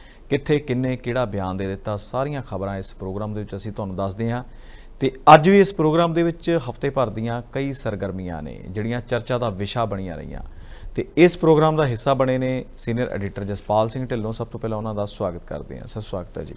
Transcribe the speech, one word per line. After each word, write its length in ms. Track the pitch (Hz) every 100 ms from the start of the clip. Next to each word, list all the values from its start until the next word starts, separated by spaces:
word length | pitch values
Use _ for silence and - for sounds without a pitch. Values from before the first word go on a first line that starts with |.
| - - -
ਕਿੱਥੇ 300 | 139 - 147
ਕਿੰਨੇ 380 | 147 123 131 127
ਕਿਹੜਾ 280 | 123 123 117
ਬਿਆਨ 320 | 98 92 92
ਦੇ 100 | 98
ਦਿੱਤਾ, 280 | 98 110 104
ਸਾਰੀਆਂ 460 | - 123 143 143
ਖਬਰਾਂ 360 | - 95 98 98
ਇਸ 160 | 95
ਪ੍ਰੋਗਰਾਮ 400 | - 95 98 107
ਦੇ 60 | 107
ਵਿੱਚ 160 | 101 98
ਅਸੀਂ 160 | 110
ਤੁਹਾਨੂੰ 240 | 101 98 92
ਦੱਸਦੇ 360 | 98 95 117
ਹਾਂ। 120 | 120 127 - - - - -
ਤੇ 120 | 131 - -
ਅੱਜ 160 | 156 165
ਵੀ 100 | 202
ਇਸ 140 | 190
ਪ੍ਰੋਗਰਾਮ 400 | - 156 160 170
ਦੇ 100 | 165
ਵਿੱਚ 360 | 170 165 - 165 120
ਹਫ਼ਤੇ 200 | - 160
ਭਰ 200 | 139 117
ਦੀਆਂ 320 | 104 117 120 120
ਕਈ 200 | 135 139
ਸਰਗਰਮੀਆਂ 720 | 131 113 101 98 92 90 82
ਨੇ 200 | 73 57 -
ਜਿਹੜੀਆਂ 320 | 98 110 120
ਚਰਚਾ 360 | - 120 110 123
ਦਾ 120 | 117
ਵਿਸ਼ਾ 360 | 92 101 123 113
ਬਣੀਆਂ 320 | 98 92 76
ਰਹੀਆਂ। 240 | 71 69 - - - - - -
ਤੇ 100 | - -
ਇਸ 200 | 175 -
ਪ੍ਰੋਗਰਾਮ 380 | 160 151 156 156
ਦਾ 100 | 139
ਹਿੱਸਾ 280 | 117 143
ਬਣੇ 240 | 135 131 127
ਨੇ 280 | 131 127 - -
ਸੀਨੀਅਰ 300 | - 117 123
ਐਡੀਟਰ 360 | 95 98 98
ਜਸਪਾਲ 460 | 101 98 - 107 113
ਸਿੰਘ 160 | 131 127
ਢਿੱਲੋਂ। 280 | 120 110
ਸਭ 140 | 113 117
ਤੋਂ 120 | 113
ਪਹਿਲਾਂ 180 | 113 107
ਉਹਨਾਂ 180 | 110 104
ਦਾ 100 | 104
ਸਵਾਗਤ 380 | - 95 85
ਕਰਦੇ 360 | - 76 - 64
ਹਾਂ। 80 | -
ਸਰ, 140 | 110
ਸਵਾਗਤ 360 | 104 95 87 82
ਹੈ 60 |
ਜੀ। 120 | 78